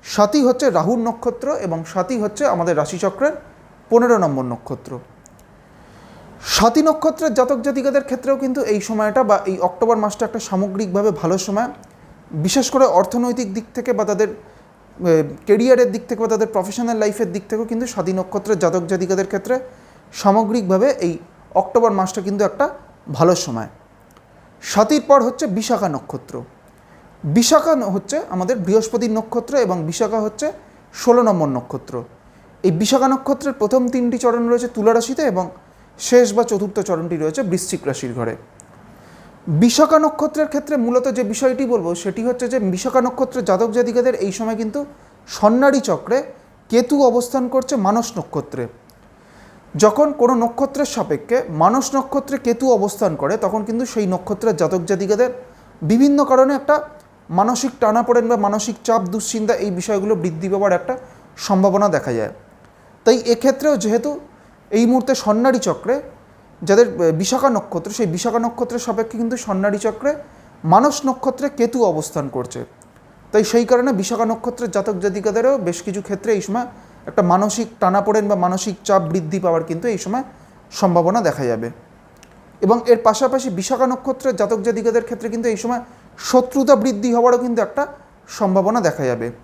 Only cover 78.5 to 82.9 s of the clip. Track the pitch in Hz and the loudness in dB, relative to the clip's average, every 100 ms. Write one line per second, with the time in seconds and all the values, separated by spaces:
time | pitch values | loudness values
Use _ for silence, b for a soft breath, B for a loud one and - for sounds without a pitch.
78.5 | 185 214 185 - 196 165 180 160 190 180 | -2 -6 -8 2 2 2 -4 -2 -2 0
79.5 | 165 165 165 240 208 - 240 277 B B | 0 -2 -4 -4 -4 -4 -6 -6 B B
80.5 | B - - 190 170 170 220 175 143 131 | B -18 0 2 4 4 2 0 0 -2
81.5 | 110 117 - - - - - - - - | -2 -4 -10 -20 -20 -20 -20 -20 -20 -20
82.5 | - 190 233 233 | -4 2 2 4